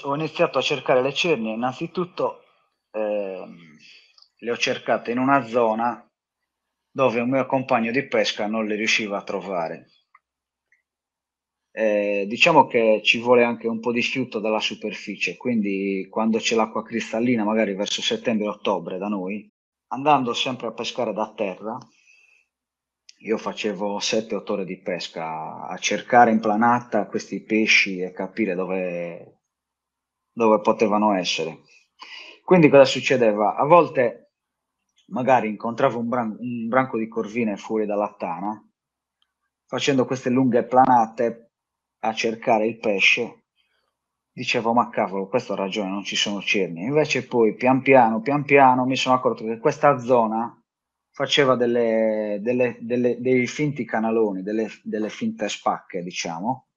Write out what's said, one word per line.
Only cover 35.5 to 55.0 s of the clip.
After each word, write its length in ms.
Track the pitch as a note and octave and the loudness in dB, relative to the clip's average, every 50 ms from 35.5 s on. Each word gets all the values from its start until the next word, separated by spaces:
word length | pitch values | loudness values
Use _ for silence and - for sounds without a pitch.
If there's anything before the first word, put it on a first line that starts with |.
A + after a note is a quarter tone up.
| G#2 G2 - A2+ A#2 - C3+ C3+ A2 A#2+ | -6 -6 -6 -6 -2 0 0 0 2 0
un 100 | A#2 A#2 | -4 -4
bran-, 280 | B2+ B2 A#2 G#2+ G2+ - | -2 -2 -2 -4 -6 -8
un 300 | A#2+ B2 A#2+ A#2 A2+ A#2 | -8 -8 -8 -6 -4 0
branco 300 | A#2+ C3 C3 B2+ - A2+ | 0 0 0 0 -2 -6
di 100 | A2 A2 | -6 -6
corvine 480 | - A2+ G#2 G2+ G#2+ A#2+ A#2 G#2+ G2 | -6 -6 -8 -6 -4 -4 -2 -2 -4
fuori 300 | F#2+ - - A2 A2 G#2+ | -6 -6 -6 -4 -4 -2
dalla 280 | G2+ G#2 G2+ G#2 G2+ - - | -2 -2 -4 -4 -4 -6 -8
tana, 440 | G2 F#2 E2 E2+ G2 G#2 A2 G#2 _ _ _ _ _ _ _ _ _ _ _ _ _ _ _ _ _ _ _ _ _ | -8 -8 -8 -6 -8 -8 -8 -10 _ _ _ _ _ _ _ _ _ _ _ _ _ _ _ _ _ _ _ _ _
facendo 400 | - - B2 - - C#3 C3 A#2+ | -10 -8 -4 -2 0 2 2 2
queste 240 | - C3+ B2+ - B2+ | 0 -2 -4 -2 0
lunghe 360 | A#2+ C3 C3+ B2 A2+ A#2 G#2+ | 0 2 2 2 2 2 0
planate 880 | - B2+ B2+ C3 C3+ B2+ A#2+ A2+ A2+ - - A#2+ A#2 A2+ - - _ _ _ _ _ _ _ _ _ _ _ | 2 4 6 6 6 6 4 4 2 -2 -2 -2 -2 -2 -6 -16 _ _ _ _ _ _ _ _ _ _ _
a 120 | - A2 A2 | -6 -6 -4
cercare 540 | - - A2+ A2 A2+ - C3 A#2 G#2+ G#2+ | -2 -4 -4 -4 -4 0 0 2 2 2
il 120 | A#2 A2+ - | 0 -2 -2
pesce, 680 | - A2+ G2+ F#2+ - - - B2 A#2 G2+ - _ _ _ _ _ _ _ _ _ _ _ _ _ _ _ _ _ _ _ | -2 -2 0 2 2 2 2 0 -2 -8 -10 _ _ _ _ _ _ _ _ _ _ _ _ _ _ _ _ _ _ _
dicevo: 420 | - C3+ B2 - - B2 A2 A#2 A#2 | -14 -10 -6 -4 -2 -2 0 2 2
"Ma 160 | A#2+ A2+ - | 2 2 0
cavolo, 360 | - - G#2+ F#2+ F#2 G2 G2 | 0 -2 -2 -2 -2 -6 -6
questo 280 | G2 - B2 A#2 - G2+ | -2 -2 -4 -4 -4 -4
ha 20 | |
ragione, 320 | F#2+ G2 G2 F#2+ A2 G2+ F#2 | -4 -4 -4 -4 -4 -4 -4
non 160 | G2 G2+ F#2+ | -6 -8 -8
ci 100 | - G2+ | -6 -4
sono 260 | - - G#2+ G2+ G2 F#2 | -2 -2 -2 -4 -6 -4
cernie". 420 | - A#2 G#2 F#2 E2 E2+ E2 F#2 | -2 -2 -2 -2 -4 -6 -8 -6
Invece 420 | B2 C#3+ D3+ D3+ D3 - C3 A2 | -2 0 0 0 0 -2 -4 -4
poi 280 | - - A#2+ A2+ G#2+ G2 | -2 0 2 2 2 2
pian 260 | - B2 B2 C3 C3 B2+ | 0 0 2 2 2 4
piano, 380 | C3+ C3+ C3 A#2+ A2+ A2+ A2 | 6 6 8 8 6 2 0
pian 240 | A2 C#3+ C#3+ D3 C#3 | -2 -2 -2 -2 0
piano 400 | - C#3+ C#3 C3+ B2+ B2+ C3 B2+ | 4 6 8 8 8 6 4 2
mi 120 | C3 C3 | 0 -2
sono 180 | B2 - C3 B2+ | -2 0 2 2
accorto 280 | B2+ - B2 A2+ - A2+ | 2 2 0 -2 -2 -4
che 140 | A2 A2+ A2+ | -6 -4 -2
questa 400 | - D#3 C#3+ - - D3 C#3 B2+ | 0 -2 0 4 4 4 4 4
zona 560 | A#2 A#2 C3 A#2+ A2+ G#2+ A2 A2+ A#2 A#2 - _ _ _ _ _ _ _ _ _ _ _ | 2 2 2 4 4 2 0 -4 -4 -6 -10 _ _ _ _ _ _ _ _ _ _ _
faceva 460 | _ - C#3 - - D3 C#3+ C3 B2+ | _ -6 -4 0 2 4 4 4 4
delle, 840 | A#2 B2 A#2+ A#2+ A#2+ A#2 A2+ A2 A2 A2 A2 G#2+ G#2+ G#2+ G#2+ G#2 G2+ G2+ | 4 2 2 2 2 2 2 2 2 2 2 0 -2 -2 -4 -4 -4 -2
delle, 340 | A#2+ B2 B2 B2+ A#2+ A2 - | -2 0 0 0 0 -2 -6
delle, 380 | A#2 A#2 B2 B2 B2 B2 A#2 B2 | -6 -4 -2 0 2 0 0 0
dei 260 | B2 B2+ B2+ B2+ B2 | 0 2 2 2 2
finti 380 | A#2 - - D3+ D3 C3+ - A#2 | 0 -2 -2 -4 -2 -2 -4 -6
canaloni, 580 | - - A2 A2 A2+ A2+ A2+ A2 G#2 F#2+ F#2+ F#2 | -4 -4 -2 0 0 2 2 2 0 -2 -4 -6
delle, 260 | G2 G#2+ A2 A2 G2+ - - - | -4 -2 -2 -4 -4 -6 -12 -12
delle 240 | A2+ G#2+ G#2+ | -8 -6 -4